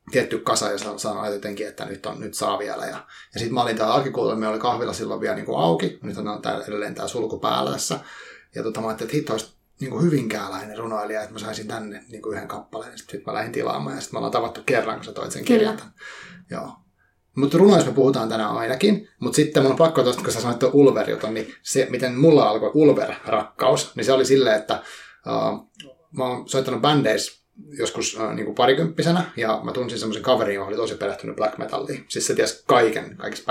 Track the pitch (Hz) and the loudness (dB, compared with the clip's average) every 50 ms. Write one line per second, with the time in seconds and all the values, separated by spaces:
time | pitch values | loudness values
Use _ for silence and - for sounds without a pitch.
0 | _ - - 127 113 - 113 110 - 120 113 - 113 101 101 95 101 104 101 104 | _ -4 -2 0 0 0 -2 -4 -2 0 0 0 0 -2 -4 -4 -6 -8 -8 -6
1 | - 110 104 101 107 107 104 101 101 104 101 101 107 104 - - 110 101 98 95 | -6 -6 -6 -4 -4 -4 -6 -6 -6 -8 -8 -8 -8 -10 -10 -10 -10 -10 -10 -10
2 | - 107 104 - 110 107 - - 104 101 101 98 104 - - - - - - - | -10 -10 -10 -10 -10 -10 -8 -4 -2 -2 -2 -2 -4 -4 -6 -6 -8 -8 -10 -10
3 | - - - - - _ - 110 120 113 131 123 120 117 113 107 110 110 120 143 | -14 -16 -20 -20 -20 _ -8 -6 -6 -2 0 0 0 0 0 0 0 2 2 2
4 | 139 131 113 123 113 113 110 110 110 110 110 113 120 123 117 117 120 107 104 - | 2 0 -2 0 0 0 0 0 -2 -2 -2 -2 0 -2 0 0 -2 -4 -4 -6
5 | 110 104 104 101 107 107 - - - - 113 143 160 165 170 - 185 175 - - | -6 -6 -6 -4 -4 -4 -4 -4 -4 -4 -2 0 2 2 2 2 0 -2 -4 -6
6 | - 110 95 98 107 107 104 - - - 104 104 - 104 104 104 104 101 - - | -10 -10 -8 -8 -6 -6 -6 -6 -4 -4 -4 -4 -6 -6 -6 -6 -6 -6 -6 -8
7 | 98 95 - 123 110 110 - - - 113 117 131 131 139 - - - - - - | -8 -6 -4 -4 -4 -4 -4 -4 -2 0 0 0 0 -2 -2 -4 -4 -4 -4 -6
8 | - - - - - - - - _ _ - 117 110 110 107 110 113 110 110 - | -8 -12 -18 -20 -20 -20 -20 -20 _ _ -10 -8 -6 -6 -4 -4 -4 -6 -6 -6
9 | 117 110 143 147 147 - 110 113 - - _ _ _ _ _ - 139 127 - 113 | -6 -2 -2 -2 -2 -2 -4 -6 -6 -8 _ _ _ _ _ -10 -8 -6 -2 2
10 | 165 175 151 131 113 110 110 104 101 - - 101 107 107 107 110 117 113 113 107 | 2 4 4 2 0 0 -4 -6 -6 -8 -8 -10 -10 -10 -10 -10 -8 -6 -4 -4
11 | 104 107 110 107 107 107 110 110 104 110 110 113 107 107 117 113 107 104 101 101 | -4 -4 -4 -6 -6 -8 -10 -12 -10 -10 -8 -8 -8 -8 -8 -8 -8 -10 -12 -14
12 | - - 113 104 101 110 104 92 - - 104 104 - _ - 113 107 - - - | -16 -18 -16 -12 -8 -8 -8 -8 -8 -10 -12 -12 -12 _ -12 -12 -12 -12 -16 -20
13 | - - - - - 113 110 110 - 120 120 - 117 117 123 139 147 143 139 139 | -18 -14 -14 -12 -10 -8 -6 -6 -6 -4 -4 -4 -4 -2 -4 -4 -6 -6 -8 -8
14 | - - - 110 113 110 - - 113 113 - - - - - 113 110 110 110 110 | -10 -10 -8 -6 -6 -2 -2 -2 -2 -4 -6 -6 -2 0 0 2 2 0 -4 -6
15 | - - 101 - - - - - - - 240 220 214 220 214 220 - - - _ | -8 -10 -8 -8 -8 -8 -8 -4 2 4 6 6 6 4 0 -4 -10 -16 -20 _
16 | - - - - - - - - - - - - - - - - _ _ _ _ | -20 -18 -18 -18 -18 -20 -20 -20 -16 -10 -10 -10 -10 -10 -14 -20 _ _ _ _
17 | _ _ _ _ _ _ - 135 139 139 160 170 190 208 196 165 - 131 113 139 | _ _ _ _ _ _ -4 0 0 4 6 8 8 10 10 8 6 4 4 4
18 | 135 135 135 120 113 113 113 110 107 107 113 117 117 117 127 - 196 208 208 - | 4 6 4 2 0 -2 -2 -2 -2 -2 -2 -2 -2 -4 -2 2 4 4 4 2
19 | - - _ - 123 120 - - 151 151 - 147 135 135 123 117 165 160 160 139 | 0 -6 _ -8 -6 -2 2 2 2 4 4 4 4 4 6 6 4 4 6 4
20 | 120 123 120 - - - 110 - 120 123 120 - 127 - - 143 143 131 117 107 | 2 2 2 -2 -2 -4 -4 -2 -2 -2 -2 0 2 4 6 8 8 8 8 4
21 | - - - - - 110 110 110 110 - - - - - - 139 - - 127 120 | 0 -2 -2 -4 -4 -4 -4 -6 -6 -8 -12 -14 -8 -4 0 0 0 0 0 -2
22 | 123 127 120 123 151 165 156 135 117 107 110 113 110 101 - - - 143 - 104 | -2 -2 2 6 6 8 8 8 8 6 2 2 0 2 4 6 8 8 8 6
23 | - - - - - - 113 - - - - - - - - - - - - 123 | 2 -2 -4 -8 -6 -2 0 0 -2 -2 -4 0 2 4 4 2 0 -4 -6 -2
24 | 110 117 135 131 127 127 135 135 127 113 107 107 - - 110 - - - - - | 2 4 4 4 6 6 6 6 6 6 4 2 0 -2 -4 -6 -6 -10 -18 -18
25 | - - - _ - - 113 113 110 110 104 107 - _ _ - - - - _ | -20 -20 -20 _ -8 -4 -2 -2 -2 -2 -4 -4 -10 _ _ -20 -20 -20 -20 _
26 | _ _ - 131 127 127 123 113 110 - - 135 135 131 127 113 120 147 151 143 | _ _ -6 -4 -4 -4 -4 -6 -6 -4 -2 -2 0 0 -2 2 4 4 4 4
27 | 131 107 107 - - - - _ _ _ _ - - - 143 139 117 110 - 117 | 4 2 2 0 -2 -6 -10 _ _ _ _ -20 -20 -14 -8 -6 -4 -4 -4 -4
28 | 110 - - 113 110 104 113 113 107 104 104 123 123 - - 156 165 160 - - | -6 -6 -4 -6 -6 -6 -4 -6 -6 -4 0 2 4 4 4 4 2 -2 -2 -2
29 | 143 165 170 180 170 - - 117 117 110 110 - - 113 110 127 123 117 120 107 | 0 2 2 2 0 -2 -4 -4 -2 -2 -2 -2 -4 -6 -4 -4 -4 -6 -6 -6
30 | 110 110 104 - - 131 127 113 113 101 101 98 98 98 107 113 113 107 104 - | -6 -6 -6 -4 0 2 2 2 2 0 -2 -2 -4 -6 -4 -2 -2 -4 -4 -4
31 | 104 101 98 - - 107 101 - 107 - - - 113 107 - - - - - - | -6 -6 -6 -6 -10 -10 -6 -2 -2 -4 -2 -4 -8 -6 -6 -6 -6 -6 -8 -10
32 | - - - 113 - - 101 101 113 - - - _ - 139 120 117 110 110 - | -10 -8 -6 -4 -2 0 2 2 0 0 -2 -4 _ 4 4 6 6 4 2 0
33 | - 104 - - - 104 107 - - - | -6 -10 -12 -12 -10 -10 -10 -8 -6 -6